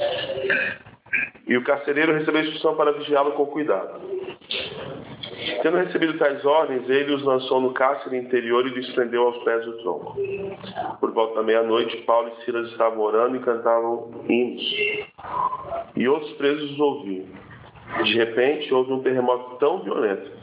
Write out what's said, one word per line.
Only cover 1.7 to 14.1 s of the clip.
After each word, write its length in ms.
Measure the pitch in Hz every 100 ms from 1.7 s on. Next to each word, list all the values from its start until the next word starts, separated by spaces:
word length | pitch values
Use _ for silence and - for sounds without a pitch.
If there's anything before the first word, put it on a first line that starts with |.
| 139 - 143 160
recebeu 280 | 151 160 156
instrução 320 | 156 - 160 156
para 160 | 147
vigiá-lo 400 | 143 147 143 143
com 140 | 143 143
cuidado. 540 | 156 139 95 85 - 92 - - - - - - - - - - - - - - -
Tendo 140 | 156 175
recebido 420 | 180 - 160 156
tais 260 | 147 131
ordens, 440 | 143 156 143 127 123
ele 260 | 135 143
os 80 | 139
lançou 380 | 135 131 127 131
no 120 | 127
cárcere 440 | 127 131 143 - 127
interior 500 | 123 123 117 120 131
e 40 |
lhes 200 | 123 127
prendeu 340 | 127 117 120 120
aos 100 | 120
pés 200 | 117 117
do 120 | 113 113
tronco. 380 | 87 - - 403 - 392 - - - - - -
Por 140 | 110
volta 240 | 113 113 110
da 60 |
meia-noite, 540 | 110 113 113 113 113 113
Paulo 320 | - 117 117
e 140 | -
Silas 240 | - 117 117
estavam 300 | 113 113 110
orando 360 | 107 110 123 127
e 40 |
cantavam 680 | 123 113 117 117 117 117 -